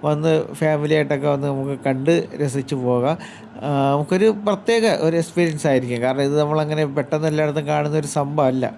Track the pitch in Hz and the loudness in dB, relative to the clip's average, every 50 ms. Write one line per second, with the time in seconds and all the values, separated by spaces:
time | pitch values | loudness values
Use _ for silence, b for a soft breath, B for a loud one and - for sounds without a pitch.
0 | - 147 151 147 151 165 160 156 - - - 151 160 156 156 147 147 151 156 156 | 0 0 -2 0 2 2 2 2 0 -2 -4 -2 0 0 0 0 0 2 2 2
1 | 151 139 151 135 139 147 143 143 139 143 139 135 135 139 139 131 - 139 135 131 | 2 0 -2 -2 0 0 0 0 -2 -2 -4 -4 -4 -6 -6 -4 -2 -2 -2 0
2 | 135 151 170 170 - - - - 147 143 127 139 131 135 151 135 123 123 123 123 | 2 2 2 2 0 -4 -6 -4 -4 -4 -2 -4 -4 -4 -6 -4 0 0 0 2
3 | 120 139 165 - B B B B B B - - - 143 147 139 135 139 139 143 | 2 0 -2 -4 B B B B B B -16 -10 -6 -4 0 0 2 2 2 0
4 | 147 147 185 190 202 220 214 208 208 208 202 190 196 - 233 233 220 226 170 - | 0 0 0 2 4 2 2 2 0 -2 -2 0 0 0 0 2 4 2 2 2
5 | 156 160 165 170 165 165 - 175 175 165 156 147 - 156 135 131 127 123 123 120 | 2 2 4 2 2 0 0 0 0 0 0 0 0 2 2 4 2 0 -4 0
6 | 117 127 131 135 139 139 143 147 151 147 151 156 151 147 151 156 156 143 139 147 | 0 0 0 2 0 2 2 2 2 2 2 0 0 0 0 -2 -2 -2 0 -4
7 | 139 123 - 151 156 160 151 151 156 151 147 156 147 143 151 151 147 147 147 156 | -2 0 -2 0 0 0 0 2 0 0 0 -2 -2 0 0 0 0 0 0 -2
8 | 147 147 - 156 143 139 147 151 147 131 131 131 123 110 - | -2 -2 -2 -2 -2 -2 0 2 2 2 2 2 -2 -2 -4